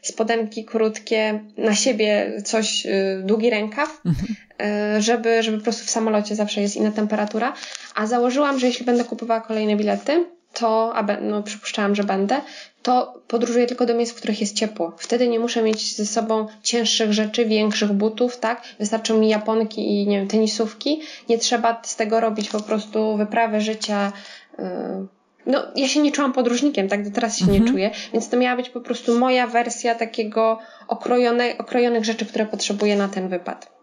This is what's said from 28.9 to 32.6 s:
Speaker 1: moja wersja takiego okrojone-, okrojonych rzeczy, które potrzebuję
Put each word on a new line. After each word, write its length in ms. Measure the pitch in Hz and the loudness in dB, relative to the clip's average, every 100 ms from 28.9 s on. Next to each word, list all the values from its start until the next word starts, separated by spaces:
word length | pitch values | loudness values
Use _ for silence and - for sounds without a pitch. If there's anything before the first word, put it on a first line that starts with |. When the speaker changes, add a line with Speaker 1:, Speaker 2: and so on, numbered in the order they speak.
| 240 - 233 | -4 2 2
Speaker 1:
moja 280 | 254 254 240 | 4 4 2
wersja 480 | 226 240 - 240 233 | 2 0 -2 -2 0
takiego 640 | 226 - 220 220 226 220 - - - | -2 -4 -2 2 2 0 -6 -20 -6
okrojone-, 680 | 220 - 247 240 240 240 - | -4 2 4 4 4 0 -2
okrojonych 480 | 214 254 240 233 220 | -2 2 2 2 0
rzeczy, 200 | 226 208 | -2 -2
które 200 | 220 214 | -2 -2
potrzebuję 500 | 208 | -2